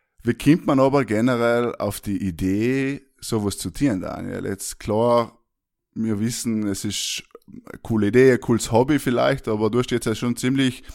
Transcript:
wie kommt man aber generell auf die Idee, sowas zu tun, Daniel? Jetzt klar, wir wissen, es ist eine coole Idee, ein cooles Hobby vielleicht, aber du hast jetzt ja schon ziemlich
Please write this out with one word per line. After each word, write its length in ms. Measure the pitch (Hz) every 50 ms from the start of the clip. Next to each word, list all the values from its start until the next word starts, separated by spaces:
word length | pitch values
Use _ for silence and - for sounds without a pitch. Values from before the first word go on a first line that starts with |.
| _ _ _ _ -
wie 120 | 117 120
kommt 320 | - - - 156 170 -
man 140 | 156 147 135
aber 240 | 135 135 135 143 131
generell 720 | 110 107 104 117 131 127 117 120 117 120 120 120 117 -
auf 240 | - - 104 101 -
die 160 | - 104 98 92 101
Idee, 760 | 95 85 78 92 92 95 104 113 123 131 135 135 135 143 139 - _ _ _
sowas 380 | - - 120 110 104 101 - -
zu 120 | - 90
tun, 300 | - - 139 139 107 90
Daniel? 440 | 85 80 - 90 92 95 92 95 92
Jetzt 340 | 98 98 95 - - - -
klar, 580 | - 110 104 107 117 120 120 120 117 - - _ _ _ _ _ _ _ _ _ _ _ _
wir 240 | 110 110 113 107 101
wissen, 460 | 107 117 117 - - 120 110 107 107
es 180 | 101 95 - -
ist 400 | 107 98 - - - - - - _ _ - _
eine 320 | - - - - - - - -
coole 260 | - 113 107 101 101
Idee, 240 | 101 123 131 131 123
ein 80 | 120
cooles 320 | - - 117 107 - - 117
Hobby 260 | 113 127 135 156 139
vielleicht, 500 | - 135 120 120 123 135 139 131 - 117
aber 220 | 110 107 110 107
du 80 | 107 123
hast 120 | 123 -
jetzt 160 | 123 117 -
ja 80 | 120 110
schon 220 | - - 120 117
ziemlich 460 | - - 127 135 135 135 127 120 - - - -